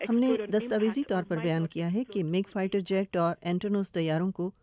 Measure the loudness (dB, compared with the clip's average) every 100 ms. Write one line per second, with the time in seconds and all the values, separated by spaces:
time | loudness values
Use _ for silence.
0 | 0 2 4 2 0 -2 0 2 2 0
1 | 0 -2 0 -2 0 0 0 -2 -2 -2
2 | -2 -2 0 0 0 -2 0 0 0 0
3 | 0 0 0 0 -2 -2 0 0 0 -2
4 | 0 2 0 -2 -6 -6